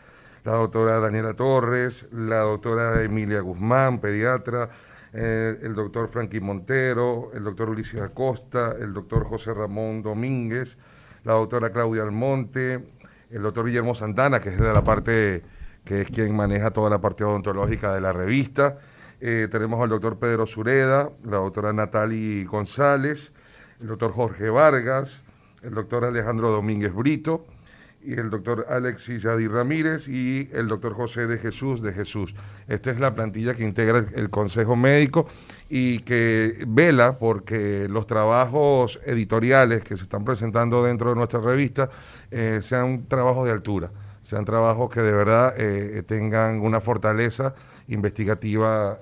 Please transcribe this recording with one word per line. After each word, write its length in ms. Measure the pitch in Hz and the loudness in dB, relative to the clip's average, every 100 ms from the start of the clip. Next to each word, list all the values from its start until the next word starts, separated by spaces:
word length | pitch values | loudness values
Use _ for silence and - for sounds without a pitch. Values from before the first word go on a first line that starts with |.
| - - - - | -20 -20 -20 -12
la 80 | 113 | -2
doctora 460 | 113 113 113 113 113 | 0 0 2 2 2
Daniela 340 | 110 110 110 | 2 0 -2
Torres, 720 | 107 131 131 117 123 123 117 - | -2 2 2 2 0 -2 -4 -12
la 280 | 117 113 113 | -8 -2 2
doctora 600 | 107 107 117 113 117 113 | 2 0 -2 0 2 0
Emilia 380 | 110 107 104 104 | 0 -2 0 -2
Guzmán, 580 | 92 87 107 131 135 120 | -4 -4 0 2 2 0
pediatra, 680 | 104 104 117 127 - 120 117 - - - - | -2 0 0 -2 -4 -6 -6 -10 -20 -20 -16
eh, 460 | 110 113 113 113 110 | -6 -4 -2 -2 -4
el 120 | 117 | -6
doctor 340 | 107 101 117 110 | -6 -4 -4 -4
Frankie 320 | 117 107 104 | -4 -6 -4
Montero, 880 | 98 98 98 131 131 120 123 117 120 | -4 -6 -2 0 0 0 0 -2 -6
el 100 | 117 | -8
doctor 260 | 104 98 113 | -8 -6 -4
Ulises 300 | 110 107 113 | -4 -6 -8
Acosta, 760 | 98 - 131 110 - 123 117 110 | -8 -4 -4 -4 -6 -4 -2 -4
el 140 | 107 | -8
doctor 320 | 98 90 113 107 | -8 -2 -2 -2
José 280 | 113 110 | -6 -6
Ramón 480 | 107 107 104 110 110 | -6 -4 -4 -4 -6
Domínguez, 720 | 107 107 127 131 113 120 127 - - - - - | -6 -4 -4 -4 -4 -4 -6 -12 -20 -20 -20 -12
la 100 | - | 0
doctora 360 | 110 110 120 113 | 2 2 -2 -2
Claudia 320 | 107 117 110 | 0 0 0
Almonte, 800 | 107 107 131 135 110 131 127 127 - - - - _ | -2 -2 0 0 -2 -4 -4 -4 -8 -20 -20 -20 _
el 120 | 113 | -6
doctor 240 | 104 110 117 | -4 -2 0
Guillermo 280 | 120 117 | 0 0
Santana, 460 | 113 107 101 139 123 | -2 -2 2 2 2
que 100 | 101 | 0
es 80 | 92 | 0
de 140 | 113 | 4
la 120 | 107 | 4
parte, 580 | 110 107 113 113 104 87 - - - - | 4 2 2 2 2 0 -6 -16 -16 -16
que 180 | - 98 | -4 -2
es 80 | 95 | -2
quien 240 | 120 107 107 | -2 0 2
maneja 340 | 101 101 107 | 2 2 0
toda 180 | 104 107 | 2 2
la 100 | 101 | 2
parte 240 | 101 90 | 0 0
odontológica 680 | 104 104 101 98 104 110 104 | 0 0 -2 -2 0 0 -2
de 60 | 95 | -2
la 100 | 95 | -2
revista. 680 | 90 92 135 131 - 139 139 - - - - | -2 0 0 0 2 0 0 -14 -20 -20 -10
Eh, 280 | 117 113 110 | -2 -2 0
tenemos 300 | 113 110 113 | -2 -2 0
al 60 | 120 | 0
doctor 300 | 107 110 110 | 0 -2 -2
Pedro 280 | 120 113 110 | 0 0 -2
Sureda, 640 | 110 113 135 131 135 147 - | -2 0 2 4 2 0 -6
la 140 | 117 101 | -4 -2
doctora 340 | 95 98 104 | -2 -2 -2
Natali 720 | 107 104 110 107 110 110 104 | 0 0 0 0 -2 -4 -4
González, 880 | 92 107 98 - 143 143 139 147 - - - - - _ | -4 -4 -4 0 2 2 0 -4 -10 -16 -20 -20 -20 _
el 60 | 113 | -10
doctor 240 | 110 113 | -4 -2
Jorge 360 | 110 113 90 107 | 0 -2 -2 0
Vargas, 760 | 120 156 131 117 135 135 - - _ _ _ | 6 6 6 0 -2 -4 -12 -20 _ _ _
el 120 | 117 | -8
doctor 300 | 107 101 120 | -8 -4 -2
Alejandro 460 | 123 120 110 113 113 | 0 0 -2 0 2
Domínguez 440 | 107 104 107 104 | 2 0 0 -2
Brito, 520 | 92 135 151 151 160 - - - - - _ | 0 0 0 -2 -4 -6 -20 -20 -20 -20 _
y 100 | - | -8
el 160 | 120 113 | -6 -4
doctor 340 | 104 95 113 120 | -4 -4 -4 -2
Alexis 540 | 127 127 117 - 120 | -4 -4 -6 -8 -4
Yadi 260 | 110 117 110 | -2 0 0
Ramírez 600 | 113 123 160 156 156 139 | 0 0 0 0 -2 -6
y 400 | 127 127 135 135 | -4 -2 -2 -4
el 140 | 135 110 | -4 -2
doctor 260 | 104 113 | -4 -4
José 320 | 104 117 120 117 | -6 -6 -4 -2
de 100 | 117 | -2
Jesús 440 | 113 - 135 123 | -4 -6 -4 -4
de 100 | 107 | -4
Jesús. 420 | 92 98 104 92 - - - - | -6 -6 -6 -6 -8 -16 -18 -6
Esta 220 | 107 131 | -4 -4
es 100 | 120 | 0
la 140 | 135 | 0
plantilla 400 | 110 110 104 117 | 0 -4 -4 -4
que 100 | 117 | -2
integra 340 | 110 101 113 117 | -2 2 4 4
el, 80 | 101 | 2
el 160 | 127 104 | -2 -2
Consejo 460 | 101 104 104 113 120 | 0 0 0 2 4
Médico 500 | 131 147 143 160 160 - - - - | 6 6 6 2 0 -6 -20 -20 -6
y 300 | 139 127 117 | 0 0 0
que 640 | 120 120 117 110 110 110 135 | 0 2 4 4 2 0 0
vela 520 | 113 170 135 120 127 | 4 6 8 6 4
porque 680 | 117 101 - 110 101 101 101 | 0 0 -2 -2 0 0 -2
los 160 | 104 107 | -2 0
trabajos 920 | 110 107 120 127 143 143 135 120 - | 2 4 4 2 4 4 4 2 -2
editoriales 800 | 139 120 98 113 120 135 123 113 | -4 -2 0 2 6 6 6 2
que 140 | - 95 | -2 -10
se 80 | |
están 200 | 95 104 | -6 -4
presentando 580 | 104 117 113 110 117 123 | -2 -2 0 0 2 4
dentro 260 | 123 117 117 | 2 2 0
de 60 | 120 | 0
nuestra 240 | 117 120 | 0 0
revista, 500 | 113 131 135 139 135 - - - - | 0 2 0 0 -4 -6 -20 -20 -10
eh, 300 | 120 113 110 | -4 0 -2
sean 420 | 101 127 127 127 120 | -2 0 0 -2 -2
trabajos 360 | 131 127 127 127 | 0 2 2 0
de 40 | |
altura, 400 | 107 107 98 85 - - - | 0 -2 -4 -4 -10 -18 -20
sean 220 | - 104 | -8 -4
trabajos 460 | 104 113 113 113 123 | 0 2 2 2 0
que 100 | 120 | 2
de 120 | 110 | 2
verdad, 400 | 104 104 113 127 127 | 4 6 6 4 2
eh, 440 | 110 101 101 104 87 | 0 0 -4 -6 -4
tengan 540 | 107 110 110 113 110 | -2 0 2 2 2
una 200 | 107 113 | 2 0
fortaleza 720 | 107 110 107 107 117 113 135 131 - - - | 0 0 2 2 0 0 -4 -6 -18 -20 -8
investigativa, 1120 | 104 101 101 104 107 107 107 110 110 101 107 | -2 -2 -2 -2 0 0 0 2 2 0 -4